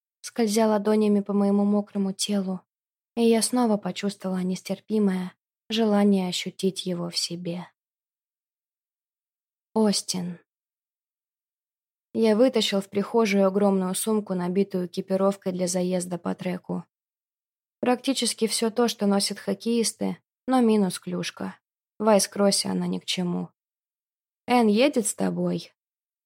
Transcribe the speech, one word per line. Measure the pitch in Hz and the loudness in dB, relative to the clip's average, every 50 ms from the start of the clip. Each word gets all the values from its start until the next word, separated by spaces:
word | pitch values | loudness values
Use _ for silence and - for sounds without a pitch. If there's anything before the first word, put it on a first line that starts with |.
| _ _ _ _ | _ _ _ _
скользя | - - - - 233 214 202 226 226 220 | -20 -10 -2 -2 0 0 2 2 2 2
ладонями | 214 208 202 214 214 214 214 208 208 202 | 2 2 2 2 2 4 4 4 2 2
по | 196 - | 0 0
моему | 202 202 202 202 202 202 202 | 0 0 2 2 2 2 2
мокрому | 202 208 208 202 - _ 202 196 190 | 2 2 0 -2 -2 _ -4 -4 -4
телу, | 190 - - - 208 202 190 190 185 175 - _ _ _ _ _ _ _ _ _ _ | -4 -4 -4 -2 -2 -2 -2 -4 -6 -8 -10 _ _ _ _ _ _ _ _ _ _
и | 233 233 | 2 4
я | 226 226 226 | 4 4 4
снова | 214 - - 247 247 226 214 202 | 2 0 0 0 2 2 2 0
почувствовала | - 180 180 - - 202 196 - - 190 185 185 | -2 -6 -8 -4 -6 -6 -6 -4 -6 -6 -4 -2
нестерпимое | 180 180 185 - - - 196 - _ _ 214 214 208 196 185 185 180 185 - _ _ _ _ _ _ _ | -2 -4 -4 -6 -6 -8 -8 -8 _ _ 0 2 2 2 0 0 -4 -8 -12 _ _ _ _ _ _ _
желание | 220 220 226 214 208 202 202 208 196 190 185 180 | -2 0 2 2 4 4 4 4 4 4 2 -2
ощутить | 175 - - 185 - - - 190 185 - - | -4 -6 -6 -8 -8 -2 -2 -2 -2 -2 -6
его | 185 180 175 175 175 | -6 -6 -4 -6 -6
в | 170 - | -4 -4
себе. | - - 175 175 180 170 170 180 170 - _ _ _ _ _ _ _ _ _ _ _ _ _ _ _ _ _ _ _ _ _ _ _ _ _ _ _ _ _ _ _ _ _ _ _ _ _ _ _ _ _ | -4 -4 -6 -8 -6 -6 -6 -8 -10 -12 _ _ _ _ _ _ _ _ _ _ _ _ _ _ _ _ _ _ _ _ _ _ _ _ _ _ _ _ _ _ _ _ _ _ _ _ _ _ _ _ _
Остин. | 220 220 208 196 - - - - 185 175 180 175 - _ _ _ _ _ _ _ _ _ _ _ _ _ _ _ _ _ _ _ _ _ _ _ _ _ _ _ _ _ _ _ _ _ _ - | 2 2 2 2 0 -4 -6 -8 -8 -8 -10 -10 -14 _ _ _ _ _ _ _ _ _ _ _ _ _ _ _ _ _ _ _ _ _ _ _ _ _ _ _ _ _ _ _ _ _ _ -2
Я | 226 226 220 214 | 0 2 4 6
вытащил | 202 254 269 254 226 214 - 202 196 | 6 4 4 4 2 0 0 -2 -2
в | 196 - | -4 -2
прихожую | - 202 196 - - 233 226 202 196 196 196 190 | -4 -4 -4 0 0 0 2 2 2 2 2 2
огромную | 185 202 202 196 196 190 185 180 190 | 2 2 2 2 2 2 0 -2 -4
сумку, | - - 220 214 214 208 - 190 | -4 -2 -2 -2 -2 -2 -4 -4
набитую | 180 175 175 180 196 196 196 - 180 180 175 | -4 -4 -2 0 0 0 0 -2 -4 -6 -4
экипировкой | - 196 190 - 190 190 196 196 196 - _ 190 180 | -6 -8 -4 -2 -2 2 2 0 0 0 _ -6 -4
для | 180 185 175 | -2 -4 -2
заезда | 180 185 180 180 185 180 175 180 180 175 | -2 -2 -2 -2 -2 -4 -4 -6 -8 -8
по | - 190 185 | -6 -6 -6
треку. | - 175 180 180 180 - - 180 180 - - _ _ _ _ _ _ _ _ _ _ _ _ _ _ _ _ _ _ | -6 -6 -8 -8 -8 -8 -8 -8 -8 -8 -12 _ _ _ _ _ _ _ _ _ _ _ _ _ _ _ _ _ _
Практически | - 240 247 240 - 269 262 - 240 220 - - 226 214 | 0 0 0 0 0 -4 -2 -2 -2 -4 -2 -2 -2 -2
все | - - 233 226 | -2 -2 -2 -2
то, | 220 - 240 226 | 0 0 0 0
что | 220 - 208 202 | 0 -2 0 0
носят | 196 202 202 - 202 - | 2 2 0 -2 -6 -8
хоккеисты, | - - 196 196 - 233 233 233 220 - - - 196 190 185 - _ _ _ _ _ - | -6 -6 -6 -4 -2 -2 0 0 0 -2 -4 -4 -6 -6 -6 -8 _ _ _ _ _ 0
но | 262 254 | 2 2
минус | 240 220 220 214 196 180 - - | 4 4 4 4 2 0 -2 -6
клюшка. | - 185 180 175 175 - - - 196 190 - - _ _ _ _ _ _ _ _ | -10 -8 -8 -6 -6 -8 -8 -10 -12 -12 -12 -16 _ _ _ _ _ _ _ _
В | 214 220 | 2 4
айскроссе | 214 196 196 - - 202 202 196 196 - - 196 | 4 4 4 0 0 2 2 2 2 2 -2 -2
она | 190 185 180 175 | -4 -4 -4 -4
ни | 185 180 | -6 -6
к | - | -6
чему. | - - 190 180 175 175 180 175 - _ _ _ _ _ _ _ _ _ _ _ _ _ _ _ _ _ _ _ - | -6 -4 -4 -2 -2 -4 -4 -6 -8 _ _ _ _ _ _ _ _ _ _ _ _ _ _ _ _ _ _ _ 0
"Энн | 247 247 233 214 | 2 4 4 4
едет | 202 220 262 302 294 254 208 - | 4 4 4 2 2 0 -2 -2
с | - | -4
тобой?" | - 196 185 175 175 175 175 180 170 - - _ _ _ _ _ _ _ _ _ _ _ | -2 -4 -2 -2 -2 -2 -2 -2 -4 -6 -10 _ _ _ _ _ _ _ _ _ _ _